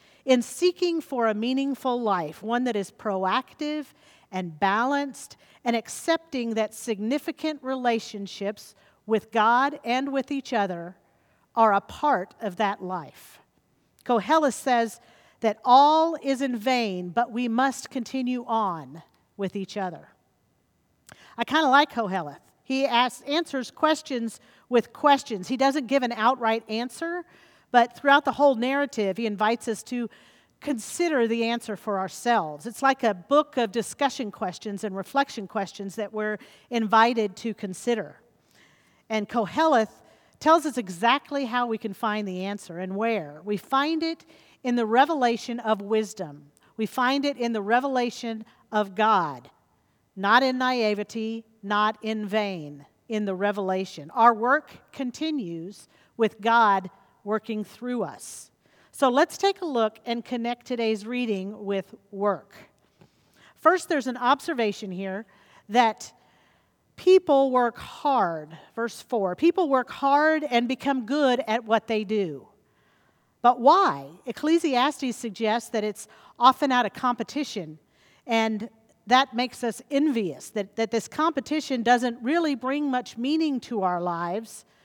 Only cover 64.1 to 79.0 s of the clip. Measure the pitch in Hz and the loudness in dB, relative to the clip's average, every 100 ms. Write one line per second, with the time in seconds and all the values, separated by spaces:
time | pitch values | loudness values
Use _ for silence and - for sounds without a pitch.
64.1 | 220 240 269 - 269 220 196 202 180 190 | -2 2 0 0 -2 -2 -4 -8 -8 -8
65.1 | 190 220 _ _ _ - 220 226 220 - | -8 -12 _ _ _ -2 2 2 2 -14
66.1 | _ _ _ _ _ _ _ _ - - | _ _ _ _ _ _ _ _ -2 6
67.1 | 370 339 277 269 254 240 226 - - 294 | 6 6 4 4 4 2 -2 -16 -4 0
68.1 | 262 180 160 151 160 - - 233 - - | 2 2 -2 -10 -18 -14 -6 -6 -6 -4
69.1 | 240 190 180 330 370 320 262 240 - 277 | 0 0 2 2 4 2 2 0 -2 2
70.1 | 285 311 311 294 240 240 254 277 262 214 | 4 4 2 2 0 0 -2 -2 -2 -2
71.1 | 294 277 247 220 226 220 220 - 214 202 | 2 2 2 0 -2 2 0 0 -4 -2
72.1 | 214 180 139 - _ _ _ _ _ _ | -2 -2 -6 -14 _ _ _ _ _ _
73.1 | _ _ _ 240 247 247 359 370 139 139 | _ _ _ 4 6 6 6 6 0 -10
74.1 | 170 - - 302 330 330 247 269 - 269 | -16 -12 -4 2 2 4 2 2 0 -6
75.1 | - 233 185 220 233 - 226 214 208 - | -6 -8 -4 0 0 -2 -4 -4 -6 -14
76.1 | - - - 247 - 285 247 220 - 254 | -20 -16 4 6 6 2 2 0 -2 -2
77.1 | 247 226 285 294 214 156 156 _ _ _ | -2 -4 -6 -6 -8 -10 -14 _ _ _
78.1 | _ - 226 220 214 233 _ _ _ | _ -2 0 0 -4 -8 _ _ _